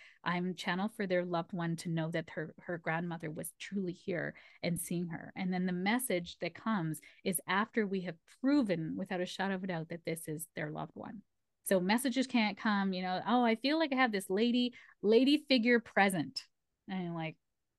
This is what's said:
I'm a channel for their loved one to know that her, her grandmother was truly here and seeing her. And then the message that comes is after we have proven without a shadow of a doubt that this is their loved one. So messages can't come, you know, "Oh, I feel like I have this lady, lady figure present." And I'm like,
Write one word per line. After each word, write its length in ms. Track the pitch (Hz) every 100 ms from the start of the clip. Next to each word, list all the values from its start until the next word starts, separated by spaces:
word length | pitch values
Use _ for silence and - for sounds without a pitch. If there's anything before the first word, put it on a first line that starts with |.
| - -
I'm 280 | - 175 180
a 40 |
channel 340 | 175 - 180 214 -
for 80 |
their 200 | 196 180
loved 280 | 180 170 170
one 220 | 180 170 165
to 100 | 180
know 240 | 160 160
that 180 | 165 160
her, 240 | - 156 -
her 180 | - 170
grandmother 500 | 165 160 175 165 156
was 240 | 165 - -
truly 340 | - 202 180
here 420 | 180 - 170 147 - - -
and 160 | 180 165
seeing 280 | - 175 175
her. 240 | 165 -
And 180 | - 185
then 140 | 185 185
the 60 |
message 640 | 180 196 247 - 180 180 -
that 140 | 170
comes 460 | - 226 214 160 151 - -
is 160 | 196 190 -
after 400 | 190 226 233 202
we 140 | 190
have 120 | 180 165 _ -
proven 540 | 262 294 214 165 160 -
without 240 | 190 180
a 60 | 180
shadow 300 | - 196 185
of 80 |
a 20 | 190
doubt 220 | 165 165
that 160 | 170
this 240 | - 165 -
is 180 | 151 -
their 160 | - 151
loved 220 | 156 156
one. 280 | - - 202 - _ _ _
So 160 | - 190
messages 480 | 180 233 277 262 262
can't 280 | 240 214 196
come, 360 | 226 202 196
you 100 | 185
know, 180 | 185 185 -
"Oh, 180 | 247
I 120 | 233 226
feel 240 | 269 320
like 120 | 311
I 40 | 269
have 160 | 254
this 180 | 202 -
lady, 440 | 190 240 247 247 - - _
lady 360 | 196 226 262 302 -
figure 320 | 262 226 240
present." 640 | - - 196 180 - - - _ _ _ -
And 200 | 190 175
I'm 60 |
like, 220 | 165 160 - _ _ _